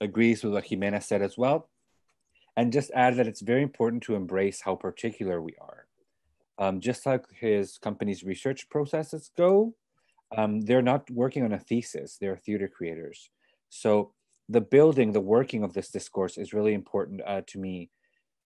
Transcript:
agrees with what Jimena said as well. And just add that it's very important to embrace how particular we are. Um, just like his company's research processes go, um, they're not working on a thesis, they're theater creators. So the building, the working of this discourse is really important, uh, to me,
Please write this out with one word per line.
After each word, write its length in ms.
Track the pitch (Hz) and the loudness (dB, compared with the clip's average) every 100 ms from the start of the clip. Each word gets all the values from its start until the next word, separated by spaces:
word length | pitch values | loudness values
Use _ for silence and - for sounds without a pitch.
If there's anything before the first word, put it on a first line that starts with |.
agrees 440 | 104 110 117 110 | -4 4 4 4
with 80 | 110 | 0
what 120 | 101 - | -2 -2
Jimena 360 | 95 101 101 | -2 -2 -2
said 200 | - 104 | -2 0
as 140 | 98 - | 0 0
well. 320 | 127 160 - _ _ _ _ _ _ _ _ - | 0 0 -4 _ _ _ _ _ _ _ _ 0
And 160 | 120 | 2
just 180 | 135 139 | 0 0
add 240 | - 127 123 | 2 4 4
that 120 | 113 | 0
it's 120 | - | -2
very 220 | 104 127 | 0 2
important 400 | 143 - 117 120 | 0 0 0 -2
to 120 | - 104 | -4 -4
embrace 440 | 87 95 98 - | -2 0 0 -2
how 140 | 98 | -4
particular 680 | 90 95 - 113 - 98 85 | -4 -6 -6 -8 -6 -4 -4
we 140 | 80 - | -6 -14
are. 260 | - - _ _ _ _ _ _ _ - | -20 -20 _ _ _ _ _ _ _ -4
Um, 220 | 98 95 | -4 -2
just 260 | 117 120 139 | -4 -4 -2
like 180 | 131 - | -2 -4
his 460 | - 113 104 98 - | -4 0 2 0 -6
company's 460 | 110 104 104 95 | -8 -4 -4 -4
research 440 | 92 90 131 135 - | -6 -6 -4 -6 -6
processes 640 | 151 143 156 151 156 - - | -4 -2 -4 -6 -10 -8 2
go, 380 | 180 196 226 - _ _ _ _ _ 110 | 4 6 4 -2 _ _ _ _ _ -2
um, 260 | 107 107 | 0 0
they're 200 | 107 127 | 2 4
not 260 | 123 143 - | 4 2 -2
working 340 | 120 131 143 | -2 0 0
on 80 | 117 | -2
a 60 | 101 | -2
thesis, 600 | - 117 - 73 69 - | -2 -4 -4 -10 -12 -8
they're 160 | 98 92 | -6 -6
theater 320 | - 104 98 | -4 -4 -4
creators. 640 | - 85 80 76 - - _ _ _ _ | -6 -10 -8 -12 -16 -20 _ _ _ _
So 420 | - 113 107 101 _ _ _ - | -4 2 2 0 _ _ _ -2
the 120 | 113 | 0
building, 520 | 107 135 156 135 110 | 4 6 8 6 2
the 80 | 104 | 2
working 420 | 95 117 135 113 | 2 2 2 -2
of 100 | 98 | -4
this 160 | 98 - | -6 -8
discourse 460 | 98 - 101 92 - | -10 -8 -4 -4 -6
is 160 | 98 | -6
really 220 | 107 107 | -2 0
important, 460 | 104 - 98 87 95 | 0 -4 -6 -6 -8
uh, 180 | - 98 - | -6 -6 -6
to 120 | 101 | -10
me, 320 | 95 90 87 _ _ _ _ _ _ | -8 -10 -12 _ _ _ _ _ _